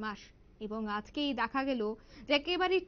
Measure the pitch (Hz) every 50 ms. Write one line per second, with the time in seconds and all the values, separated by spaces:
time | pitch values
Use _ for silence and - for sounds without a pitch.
0 | 214 214 202 - - - - - - - - - 214 208 214 226 220 208 208 208
1 | 208 - - 302 294 277 262 240 226 226 - 269 269 277 262 233 208 214 226 -
2 | - - - - - - 285 285 285 339 359 339 370 370 381 359 370